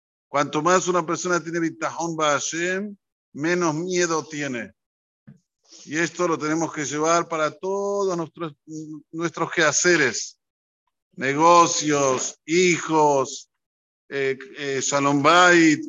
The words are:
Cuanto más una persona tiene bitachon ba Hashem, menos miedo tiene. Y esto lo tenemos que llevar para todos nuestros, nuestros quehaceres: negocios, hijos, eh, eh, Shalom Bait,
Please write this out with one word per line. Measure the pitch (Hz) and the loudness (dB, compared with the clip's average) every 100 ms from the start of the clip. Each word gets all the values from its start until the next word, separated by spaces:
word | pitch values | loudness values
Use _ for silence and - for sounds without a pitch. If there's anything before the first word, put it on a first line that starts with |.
| _ _ _ | _ _ _
Cuanto | 139 139 151 | -4 -2 0
más | 160 185 165 | 2 2 2
una | 180 165 | -2 -2
persona | 165 180 175 | -4 -2 -4
tiene | 156 170 | -4 -4
bitachon | 165 160 151 139 170 160 | -4 -4 -8 -6 -6 -2
ba | 151 | 0
Hashem, | 139 - 160 175 190 208 202 _ _ _ | 0 -2 -6 -4 -4 -8 -12 _ _ _
menos | 131 156 180 170 | -6 -2 0 0
miedo | 151 180 180 175 160 127 | -2 -4 -2 0 -2 -4
tiene. | 147 143 120 101 _ _ _ _ _ - - _ _ _ - - | -8 -6 -8 -10 _ _ _ _ _ -20 -20 _ _ _ -20 -8
Y | 151 | -4
esto | 165 - 175 | -4 -2 -2
lo | 156 | 0
tenemos | 151 160 156 | -2 -2 -4
que | 156 | -6
llevar | 135 147 156 170 170 | -6 -2 0 0 0
para | 160 151 | -4 -4
todos | 147 190 196 202 202 196 175 | -4 -6 -4 -4 -2 -2 -4
nuestros, | 156 - 165 143 - 156 156 151 - | -6 -8 -12 -12 -16 -14 -14 -16 -14
nuestros | 160 165 170 160 | -8 -6 -4 -4
quehaceres: | - 156 - 175 165 131 104 - - _ _ _ _ _ _ _ | 0 0 2 2 4 2 -2 -10 -16 _ _ _ _ _ _ _
negocios, | - 131 143 165 175 165 - 151 143 139 123 - - - | -8 -4 4 6 8 6 2 -2 0 2 0 -4 -10 -2
hijos, | 170 180 156 - 156 151 139 123 - - _ _ _ _ _ - | 2 2 2 0 2 4 4 0 -6 -18 _ _ _ _ _ -12
eh, | 139 135 131 - 151 | -6 -4 -4 -8 -10
eh, | 143 135 | -6 -4
Shalom | 127 143 139 143 | -2 0 2 2
Bait, | 147 170 180 175 165 151 | 4 6 8 8 6 4